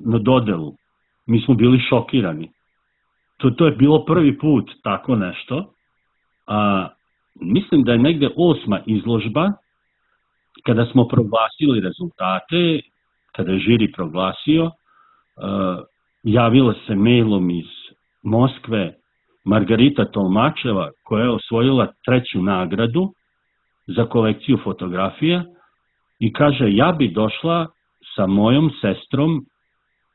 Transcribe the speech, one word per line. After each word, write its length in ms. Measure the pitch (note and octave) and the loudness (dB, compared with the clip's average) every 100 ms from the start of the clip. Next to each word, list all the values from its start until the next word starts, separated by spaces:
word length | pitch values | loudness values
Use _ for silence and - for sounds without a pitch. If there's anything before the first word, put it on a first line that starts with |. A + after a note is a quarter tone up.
| - | -2
na 120 | A2+ | 0
dodelu, 560 | G#2 B2+ A2+ F2 D2+ - _ _ _ _ - | 2 2 2 -4 -6 -14 _ _ _ _ -2
mi 140 | A#2 | -2
smo 120 | A#2 | 2
bili 260 | A#2 A#2+ B2+ - | 2 4 4 2
šokirani. 600 | B2 - C3+ F#2+ D#2 E2 _ _ _ _ _ _ _ _ - | -2 0 -2 -2 -6 -12 _ _ _ _ _ _ _ _ -2
To, 60 | C3 | -2
to 160 | B2 E3 | 2 2
je 60 | |
bilo 340 | G#2+ C#3+ D#3 D3+ | 4 4 4 2
prvi 320 | E3 D3 C#3+ | 2 2 2
put 340 | D3+ C3 - - | 0 0 0 -8
tako 320 | - G2 - A#2+ | -6 -6 -2 -2
nešto. 500 | F2+ - - C3+ G3+ _ _ _ _ _ _ _ - | -2 -8 -10 -10 -10 _ _ _ _ _ _ _ -6
A, 400 | G#2+ G#2 G2 F2 _ _ _ _ - | -2 0 0 -4 _ _ _ _ -12
mislim 420 | E2+ B2 G3+ D#3 | -2 -2 2 2
da 80 | A#2+ | 2
je 60 | A#2 | 2
negde 320 | C#3 D#3+ C#3 - | 2 2 -2 0
osma 420 | F3 D3 A2 F#2+ - | 0 0 -2 -6 -2
izložba, 640 | G#2+ G#2 A2+ G#2+ B2+ F#3 G3+ _ _ _ _ _ _ _ _ _ _ - | -4 -2 -4 -2 -2 -2 -4 _ _ _ _ _ _ _ _ _ _ -2
kada 200 | A2+ A#2 | 0 2
smo 220 | B2+ A#2 | 2 4
proglasili 720 | - G#2+ A2+ A2 - D3+ A#2 | 2 0 0 -2 -2 0 0
rezultate, 1000 | F#2 F2 F3 - F#2 F#2 - E3 F3 D#3 - _ _ _ _ - | -2 -8 -12 -6 -4 -4 -4 -2 0 -2 -6 _ _ _ _ -8
kada 160 | F#2 | -4
je 80 | F#2+ | -2
žiri 320 | - A#2+ G#2 | 2 2 2
proglasio, 720 | - E2+ E2+ F#2+ - - D#3+ E3 | -2 -8 -4 -4 -4 0 0 0
e, 60 | D#3+ _ _ _ _ _ - G2 G2 F#2+ F2 - _ _ _ | -6 _ _ _ _ _ -14 -8 -4 -4 -6 -12 _ _ _
javila 500 | A#2 A2 A#2 B2 B2 G2+ - | 0 2 4 4 4 0 -4
se 80 | G2+ | 0
mailom 540 | G#2+ B2 A2 G2+ F2+ | 2 4 2 0 0
iz 180 | F2 D#2+ - - _ _ _ | -4 -8 -18 -20 _ _ _
Moskve 720 | G#2 A2 B2 A#2 - A2 F2 - _ _ _ _ - | -2 0 0 -2 -8 -6 -6 -10 _ _ _ _ -2
Margarita 600 | G#2+ F#2+ A2+ C3+ C#3+ G2+ | 0 2 4 4 2 -2
Tolmačeva, 840 | A2 F#2+ G2 C3+ D#3+ B2+ G2+ D#2 - | -2 0 0 0 -2 -4 -4 -6 -10
koja 200 | - A2 | -6 -2
je 60 | B2 | -2
osvojila 580 | A#2 - A#2 B2+ C3+ G#2 - - | -4 -4 0 2 2 0 -4 -2
treću 360 | B2+ B2 G2 | -2 -2 -4
nagradu 720 | F#2+ F#2+ F2 G2 A#2 B2 F#3+ - _ _ _ _ _ _ - | -2 -2 -2 -2 -2 -2 -4 -8 _ _ _ _ _ _ -10
za 180 | F2+ - | -4 -2
kolekciju 520 | A#2+ A2 G#2+ - A#2 | 0 0 -2 -2 -2
fotografija 800 | - F#2+ F#2 F2+ F#2+ - D#3 F3 F3 - _ _ _ _ _ - | -2 -8 -8 -4 -4 -2 -2 -2 -6 -16 _ _ _ _ _ -6
i 140 | A2+ | -4
kaže: 380 | - D3 C3 A#2 | 0 0 2 2
„Ja 200 | G2+ D#3 | 2 2
bi 160 | E3 A#2+ | 2 -2
došla 600 | F2 G#2+ - E3 E3+ E3 _ _ _ - - | 0 -4 -4 -4 -4 -4 _ _ _ -14 -4
sa 120 | F#2+ | 0
mojom 440 | G2 G#2+ C3+ D#3+ - | 2 4 4 2 0
sestrom 640 | G#2 F#2 - C3 D#3 D#3+ - _ _ _ _ _ _ | -4 -4 -4 -2 0 -2 -8 _ _ _ _ _ _